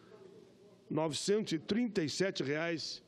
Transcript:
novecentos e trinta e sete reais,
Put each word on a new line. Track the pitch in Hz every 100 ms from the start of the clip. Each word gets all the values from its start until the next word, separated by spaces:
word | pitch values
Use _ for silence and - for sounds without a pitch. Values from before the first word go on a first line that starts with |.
| - - - - - - - - -
novecentos | 151 160 131 - 214 196
e | 160
trinta | - 208 247 196
e | 147
sete | - 190 -
reais, | 139 151 170 160 - -